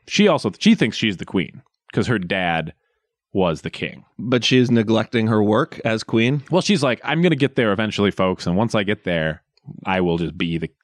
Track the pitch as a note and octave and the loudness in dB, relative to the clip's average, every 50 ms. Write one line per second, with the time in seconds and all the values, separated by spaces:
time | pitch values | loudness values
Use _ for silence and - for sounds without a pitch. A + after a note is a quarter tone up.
0 | _ - - - G#3 G3 D#3+ - - G#2+ F2+ - - G#3+ A3+ - C3+ A2+ - - | _ -6 0 2 4 4 4 2 -2 -4 -4 0 2 2 4 4 2 -2 -2 -2
1 | - A2 F#2+ D#2+ F2 - - F#2+ E2 - - - - _ _ _ _ _ - C3 | -2 -2 -2 -4 -8 -4 -4 -4 -4 -4 -8 -20 -20 _ _ _ _ _ -2 -2
2 | G2 F#2+ B2 G#2 F2+ E2+ G2+ F#2+ F2+ F2 E2+ D#2+ D#2 D#2+ - _ _ _ _ _ | 0 0 0 -2 -2 -2 -2 -2 0 0 0 -2 -4 -6 -10 _ _ _ _ _
3 | _ _ _ _ _ _ - G2 F#2 E2+ D#2+ - - F2 - - F2+ C#2+ - C#2 | _ _ _ _ _ _ -2 0 0 0 0 -2 -6 -10 -8 -8 -8 -8 -10 -14
4 | - _ _ - - C3 B2+ B2 A2+ - C3 B2+ B2 A#2+ A#2+ A#2 G#2+ G#2+ A2+ A2 | -20 _ _ -10 -4 0 0 0 2 4 4 4 4 4 4 2 4 2 2 0
5 | A2 - - A#2 A2 A2 A2+ G#2+ G#2 G#2 G#2+ A#2 D#3 - - - - A#2 A2 A2 | 0 0 -2 -2 0 2 2 2 2 2 2 2 0 -2 -6 -8 -4 -4 -4 -4
6 | - - - A2+ A2+ B2 C#3+ D3 - - D#3 F#3 - - G#3 D3+ C#3+ C3 A#2 - | -4 -2 0 2 2 2 0 -2 -2 -2 -2 0 2 2 0 2 2 0 0 -2
7 | - C3 D3 D#3+ F3 F3+ D#3+ C3+ C#3+ C3 - - A#2+ G#2+ G2 G2+ A2 G#2+ - - | -4 -4 -2 2 2 2 2 2 0 -2 0 0 0 0 2 0 -2 -2 0 0
8 | G2+ G2 - - F#2+ F#2 F#2 - - F#2 F2 F#2+ A2+ A2+ - A2 G2 G2 G#2+ - | 0 0 2 2 0 0 0 -2 -2 -2 0 0 0 0 0 -2 -2 -2 -4 -4
9 | - F#2+ F2 E2 D#2 D#2+ D#2 - _ _ _ _ _ - - - - G2 F#2+ F#2+ | -4 -4 -2 -2 -2 -2 -4 -6 _ _ _ _ _ -20 -18 -12 -4 -2 0 0
10 | F2+ F2 E2+ E2+ E2+ D#2 D#2 F2 - E2+ E2 D#2+ D#2+ D#2 _ _ | 2 2 0 0 -2 -4 -4 -4 -4 -4 -2 -4 -6 -8 _ _